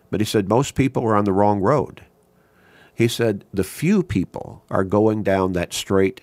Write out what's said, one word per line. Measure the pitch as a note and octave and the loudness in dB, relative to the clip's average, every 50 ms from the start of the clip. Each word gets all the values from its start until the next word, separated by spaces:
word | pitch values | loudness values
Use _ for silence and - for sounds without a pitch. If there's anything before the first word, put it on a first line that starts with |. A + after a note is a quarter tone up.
| _ _ | _ _
But | - F#2+ | -4 -4
he | G#2+ | -2
said, | - - G#2+ F#2+ F2+ | 0 0 0 0 2
"Most | G#2+ B2 C#3+ - - | 2 2 2 0 -2
people | - C3 B2+ - C3+ B2+ | -2 -2 -2 -2 -2 -2
are | A2 G#2+ | 0 2
on | G#2 G#2 | 2 2
the | G2+ F#2 | 2 2
wrong | G2 G#2 G#2 G#2 G2+ | 2 2 2 2 2
road." | F#2 A2 D3+ C#3+ F2+ - - - - - _ _ _ _ _ _ _ _ _ _ _ _ _ - - _ _ | 0 0 0 0 -2 -4 -10 -18 -20 -20 _ _ _ _ _ _ _ _ _ _ _ _ _ -20 -20 _ _
He | - A#2 A#2+ | 0 0 0
said, | - - A#2 A2 G2+ G2 - _ - | 0 0 -2 -2 -2 -4 -8 _ -4
"The | G2 F#2 | -4 -4
few | - - - C#3+ E3+ A3 F#3+ E3+ | -4 -6 -4 0 2 2 2 0
people | - - F#2+ - - - - - - - - _ - | 0 -2 -2 -2 -4 -6 -12 -14 -14 -16 -18 _ -4
are | - G2 G2 | -2 -2 0
going | F#2 G2+ G#2 G#2+ A2 G#2+ G#2+ F#2+ | 0 2 2 2 2 2 0 0
down | G2 F#2+ F#2+ F#2+ F#2 F2+ | 0 0 2 2 0 0
that | F2 E2+ - - | -2 -4 -4 -6
straight, | - - - G2 F#2+ F#2+ F#2+ - - | -8 -4 0 2 2 2 2 0 -6